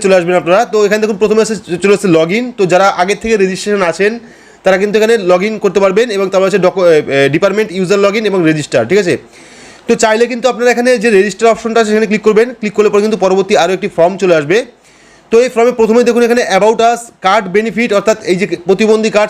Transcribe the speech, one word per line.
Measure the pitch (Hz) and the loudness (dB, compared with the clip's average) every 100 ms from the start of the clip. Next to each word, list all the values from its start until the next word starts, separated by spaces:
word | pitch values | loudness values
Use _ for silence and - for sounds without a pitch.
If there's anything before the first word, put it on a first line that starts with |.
| 196 | 2
চলে | 185 | 2
আসবেন | 170 180 | 2 -2
আপনারা। | 160 190 233 | 2 0 0
তো | 214 202 | 0 0
এখানে | 214 | 0
দেখুন | 214 196 | -2 -2
প্রথমে | 208 220 214 | 0 0 0
আসে, | 214 - 170 | -4 -8 -4
চলে | 196 202 | 0 0
আসছে | 202 165 | 2 2
log | 165 208 | 2 -2
in। | 247 - | -4 -4
তো | 185 | 0
যারা | 180 196 - | 2 2 0
আগের | 185 196 | -2 -4
থেকে | 226 220 | -2 0
রেজিস্ট্রেশন | 190 185 208 208 175 | 0 -2 -4 -2 -2
আছেন | 160 202 233 - - - - | -2 -2 -4 -12 -20 -20 -4
তারা | 190 190 | 0 0
কিন্তু | 208 208 | 0 0
এখানে | 220 233 180 | 2 0 0
log | 180 208 | 0 -2
in | 214 | -4
করতে | 202 185 | -2 0
পারবেন | 196 190 247 | 0 2 -2
এবং | 196 196 | -2 -2
তারপর | 190 190 | 0 0
হচ্ছে | 196 175 | 0 0
docu-, | 180 175 | 2 2
এ, | 156 131 139 139 | 2 2 0 0
এ, | 151 | 2
ডিপার্টমেন্ট | 196 202 214 180 | 0 -2 -4 -4
ইউজার | 180 202 202 | -2 0 0
log | 202 | 0
in | 214 | -2
এবং | 190 160 | 0 0
রেজিস্টার, | 156 143 - 113 | -2 -2 -2 0
ঠিক | 190 | 0
আছে? | 180 120 - - - - - - - | 0 -4 -6 -20 -20 -20 -20 -10 -4
তো | 226 | 0
চাইলে | 226 220 240 | 0 2 0
কিন্তু | 247 247 | -2 -4
আপনারা | 220 247 | -2 0
এখানে | 233 247 247 | 0 0 0
যে | 226 | 2
রেজিস্টার | 196 202 - 226 | 2 2 0 0
অপশনটা | 220 233 226 | 0 0 0
আছে | 214 | 0
সেখানে | 214 220 | 0 0
ক্লিক | 214 220 | 0 2
করবেন, | 208 247 247 | 2 0 -4
ক্লিক | 208 214 | -6 0
করলে | 214 | 0
পরে | 202 208 | 2 0
কিন্তু | 214 190 | 0 0
পরবর্তী | 190 190 208 | 0 0 0
আরও | 170 185 | 0 -2
একটি | - - | -4 0
ফর্ম | 170 190 | 0 0
চলে | 190 165 | 0 0
আসবে। | 143 202 254 _ _ _ _ _ _ | 2 -2 -4 _ _ _ _ _ _
তো | 226 | 0
এই | 247 | 2
ফর্মে | 233 233 240 | 0 0 2
প্রথমে | 220 226 240 | 2 2 2
দেখুন | 233 233 | 2 0
এখানে | 240 196 190 | 0 0 2
about | 214 226 233 | 2 2 0
us, | 233 - _ 185 | 0 -6 _ 0
কার্ড | 208 190 190 | 0 0 -2
বেনিফিট, | 226 190 240 202 | -2 -4 -2 0
অর্থাৎ | 208 214 - | 0 -2 -2
এই | 180 | -2
যে | 185 165 - | -2 -4 -2
প্রতিবন্ধী | 190 220 220 220 | 0 2 2 0
কার্ড, | 202 | -2